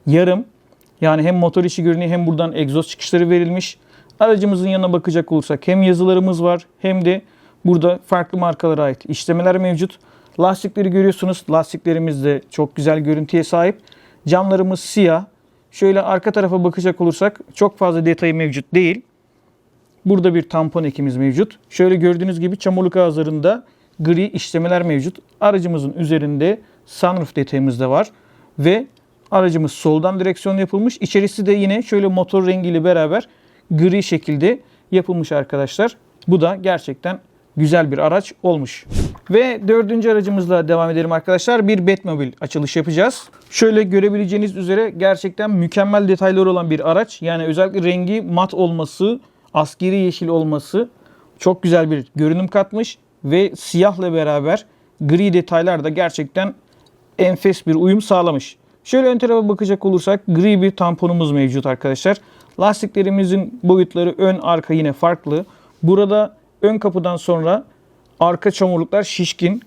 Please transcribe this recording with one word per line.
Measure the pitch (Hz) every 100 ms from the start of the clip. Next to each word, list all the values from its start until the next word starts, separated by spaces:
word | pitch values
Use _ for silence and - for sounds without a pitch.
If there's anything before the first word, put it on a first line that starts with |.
| 143
yarım. | 160 180 185 254 _ _ _ _ -
Yani | 160 156
hem | 165 180
motor | 170 180
içi | 175 180
görünüyor | 170 165 170
hem | 175 165
buradan | 156 165
egzoz | 156 143 151 160
çıkışları | - - 175 175
verilmiş. | 175 170 185 - - _ _ _ -
Aracımızın | 220 214 202 185 185
yanına | 190 185
bakacak | 175 175 165 160
olursak | 156 143 143 -
hem | 190
yazılarımız | 190 175 185 185 185 170
var | 175 170 - _
hem | 190 185 175
de | 190 - _ _ _ 175
burada | 175 170 175 -
farklı | 180 170 185
markalara | 175 156 165 151
ait | 143 127 -
işlemeler | 147 - 170 185 185
mevcut. | 185 160 190 - _ _ _ -
Lastikleri | 180 190 202 208 185
görüyorsunuz. | 190 196 185 185 175 -
Lastiklerimiz | 160 156 165 170 165 165 143 143
de | 139 -
çok | - 151 -
güzel | 147 156
görüntüye | 147 151 147 170
sahip. | 156 170 180 202 _ _ _ _ 147
Camlarımız | 180 190 190 185 185
siyah. | - 214 175 165 202 _ _ _ _
Şöyle | - 196 196
arka | 190 185 214
tarafa | 202 185 180
bakacak | 175 175 180 180
olursak | 170 - 202 208 -
çok | - 202 -
fazla | 180 165 165
detayı | 165 170 160
mevcut | 156 135 -
değil. | 175 170 220 - _ _ _ _ _ _ _ _ _ 190
Burada | 196 175 170
bir | 160
tampon | 160 160 170
ekimiz | 151 139 139 123
mevcut. | 135 131 214 - _
Şöyle | - 180 185
gördüğünüz | 175 170 190 165
gibi | 175 190
çamurluk | 190 185 180 185
ağızlarında | 170 151 156 156 165 233 - _ _ -
gri | 160 170 202
işlemeler | 180 - 165 170 180
mevcut. | 175 143 156 - _ -
Aracımızın | 208 196 175 160 139
üzerinde | 180 156 156 147 143 165 220 - _ _
sunroof | - 180 185 151 143
detayımız | 135 139 135 120
da | 131
var. | 147 220 _ _ _ _ -
Ve | 151 214 269 _ _ _ -
aracımız | 196 180 160 156
soldan | - 160 156 185 190
direksiyon | 185 180 196 196
yapılmış. | 185 196 240 -
İçerisi | 202 202 196 - 196
de |
yine | 202 196 214
şöyle | 240 202 196
motor | 185 180 190 185
rengiyle | 185 170 165
beraber | 170 170 156 208 - _ _ _ -
gri | 156 180 196
şekilde | - 160 - 147 180 262 _ _ -
yapılmış | 180 180 175 151
arkadaşlar. | 147 135 139 139 - 233 - _ _ -
Bu | 180
da | 165 190
gerçekten | 185 170 - 135 175 190 _ _ _ 151
güzel | 156 170 151
bir | 139
araç | 151 185 - -
olmuş. | 180 160 127 - - - - - -
Ve | 208 254 226 202
dördüncü | 226 208 233 226
aracımızla | 214 196 196 175 180 160
devam | 165 165
edelim | 165 165
arkadaşlar. | 160 185 180 240 240 196
Bir | 185 180
Batmobile | 190 185 151 131 -
açılış | 147 156 139 165
yapacağız. | 156 156 233 - - _ -
Şöyle | - 226 214
görebileceğiniz | 190 196 202 202 190 208 208 185
üzere | 180 196 220
gerçekten | 170 190 190 190 190 214
mükemmel | 190 170 202 196 208 196
detayları | 185 190 190 185
olan | 180 165
bir | 151 147
araç. | 180 226 -
Yani | 165 165
özellikle | 160 160 190 196
rengi | 175 180 180 220
mat | 175 170 190
olması, | - 175 165 156 - 202 247 _ _ _
askeri | 156 151 - 185 196
yeşil | 185 - 165
olması | 165 156 147 - 196 240 _ _ _ _ -
çok | 185 185
güzel | 175 170 160
bir | 147 123 147
görünüm | 156 175 185
katmış. | 202 196 208 233 - _ _
Ve | 139 175 196 -
siyahla | - 170 202 180 180
beraber | 160 151 147 147 214 - _ _ -
gri | 151 170 202
detaylar | 175 170 170 175 165
da | 151
gerçekten | 156 170 - 180 185 196 - _ _ _ _ _ -
enfes | 185 180 196 180 165
bir | 160
uyum | 185 208
sağlamış. | 208 185 175 139 - - _ _
Şöyle | - 262 254
ön | 240
tarafa | 240 226 208
bakacak | 202 196 196 190
olursak | 180 196 202 -
gri | 165 208 202
bir | 190
tamponumuz | 196 175 170 175 175 151
mevcut | 143 135 135 135
arkadaşlar. | 127 139 135 190 202 _ _ _ -
Lastiklerimizin | 202 202 208 202 190 196 185 196 - -
boyutları | 180 185 180 175 175 -
ön | 190 185
arka | 165 165 160
yine | 160 151
farklı. | 135 170 170 143 151 196 _ _ -
Burada | 160 196 202 208 208 _ _ -
ön | 202 214
kapıdan | 208 180 175 175
sonra | - 165 165 214 - _ _ _ _ -
arka | 170 170 202
çamurluklar | - 185 175 170 202
şişkin. | 202 - 170 - 175 226